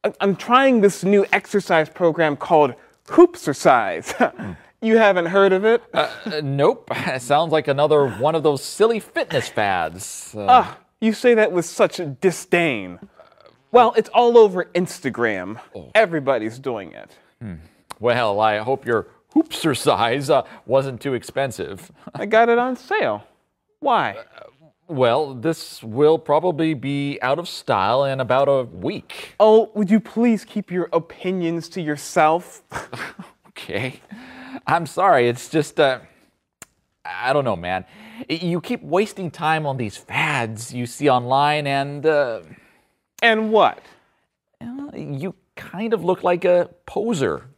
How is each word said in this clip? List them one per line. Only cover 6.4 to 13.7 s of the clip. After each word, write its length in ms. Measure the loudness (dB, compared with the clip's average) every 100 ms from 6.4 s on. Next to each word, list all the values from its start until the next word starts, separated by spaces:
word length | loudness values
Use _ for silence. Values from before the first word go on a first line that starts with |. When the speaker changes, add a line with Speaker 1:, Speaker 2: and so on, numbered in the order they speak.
Speaker 2:
nope. 480 | -4 2 2 0 -6
<laughs> 160 | -6 -6
It 140 | -6
sounds 320 | 0 0 2
like 160 | 0 0
another 400 | 0 2 4 2
one 260 | 0 -2 0
of 80 |
those 180 | 0 -2
silly 380 | -6 0 0 0
fitness 480 | -4 -6 -2 -4 -4
fads. 880 | -2 0 0 -4 -8 -14 -16 -16 -8
Uh, 100 | 4
Speaker 1:
Ah, 280 | 4 4 -10 _ _
you 140 | -2
say 200 | 2 2 4
that 180 | 2
with 100 | 0 -4
such 360 | 0 0 0 -10 -2
disdain. 800 | -2 -2 -2 0 0 -2 -8 -14 -20 _ -20 _ -20 _ _